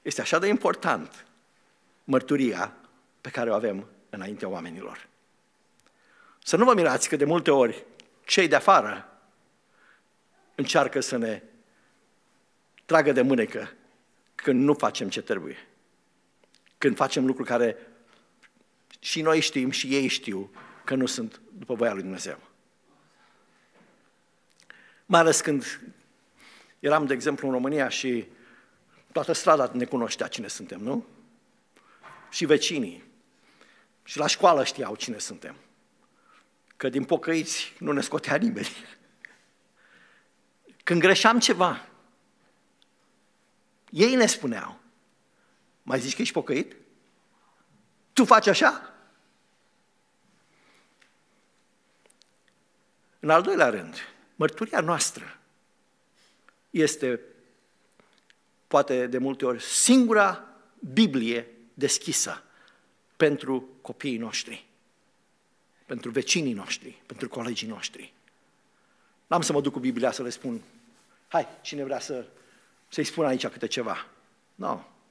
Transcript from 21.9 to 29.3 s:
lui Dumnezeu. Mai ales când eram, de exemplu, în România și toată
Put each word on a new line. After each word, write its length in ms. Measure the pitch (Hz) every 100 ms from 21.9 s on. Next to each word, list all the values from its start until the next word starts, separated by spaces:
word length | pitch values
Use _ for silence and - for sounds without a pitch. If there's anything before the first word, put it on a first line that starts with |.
lui 80 | 101
Dumnezeu. 380 | 92 95 - 71 - _ _ _ _ _ _ _ _ _ _ _ _ _ _ _ _ _ _ _ _ _ _ - - _ -
Mai 140 | 175
ales 220 | 165 -
când 400 | 165 143 - - - - _ _ _ _ - - _ _
eram, 260 | 143 151 143
de 80 |
exemplu, 340 | 131 147 139 139
în 60 |
România 360 | 127 131 151 127
și 380 | - 131 120 - - - - _ _ _ _ _
toată 200 | - 143